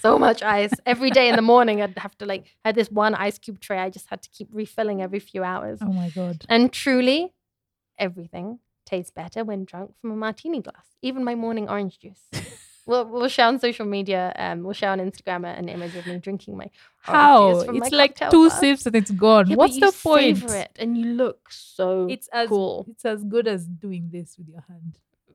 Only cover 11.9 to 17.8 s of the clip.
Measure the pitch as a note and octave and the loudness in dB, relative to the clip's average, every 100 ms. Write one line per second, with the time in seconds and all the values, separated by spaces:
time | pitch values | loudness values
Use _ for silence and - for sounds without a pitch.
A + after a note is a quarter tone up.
11.9 | - - _ _ - - - - _ - | -10 -20 _ _ -12 -12 -18 -20 _ -2
12.9 | B3 A3+ A#3+ B3+ - A#3 C4 A#3+ A3+ G#3+ | -2 -2 -2 -2 4 4 4 -2 -4 -6
13.9 | G3+ G3 F#3+ F3+ - F#3 E3+ F#3 G#3 G3+ | -6 -2 -2 -2 -6 -8 -8 -10 -6 -4
14.9 | F#3+ F#3 - - F3+ F3 F3 F3 F3 F3 | -2 -6 -8 -8 -8 -8 -10 -10 -10 -12
15.9 | F3+ F3 F3+ G3 G3 - G3 G3+ _ _ | -12 -10 -10 -10 -12 -12 -16 -16 _ _
16.9 | _ - D4+ D4 C4 G3 F3 F3 A#3+ | _ -2 4 8 8 6 4 0 -2